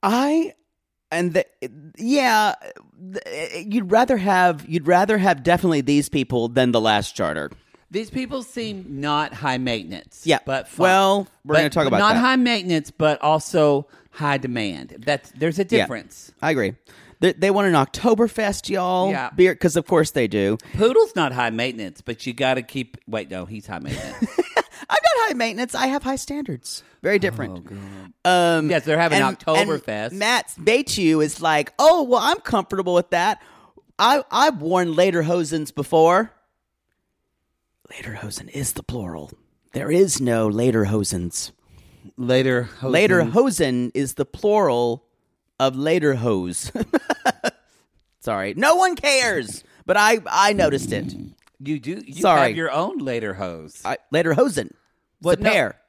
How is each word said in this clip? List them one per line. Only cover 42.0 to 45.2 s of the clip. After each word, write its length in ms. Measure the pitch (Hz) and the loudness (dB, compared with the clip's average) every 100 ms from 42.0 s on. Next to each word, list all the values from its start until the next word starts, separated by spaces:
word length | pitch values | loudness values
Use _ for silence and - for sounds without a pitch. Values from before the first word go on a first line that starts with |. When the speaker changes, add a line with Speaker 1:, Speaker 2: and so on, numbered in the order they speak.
| 101 - | -20 -10
Speaker 2:
Later 520 | 123 127 131 123 120 - | 0 2 2 0 -4 -8
Speaker 1:
Lederhosen 1080 | 131 160 196 180 160 170 269 190 151 123 123 | -2 2 4 4 2 0 0 0 0 0 -4
is 200 | - 135 | -4 -6
the 100 | - | -6
plural 800 | 139 - 208 214 185 120 120 120 _ _ | -8 -4 0 2 2 0 -2 -4 _ _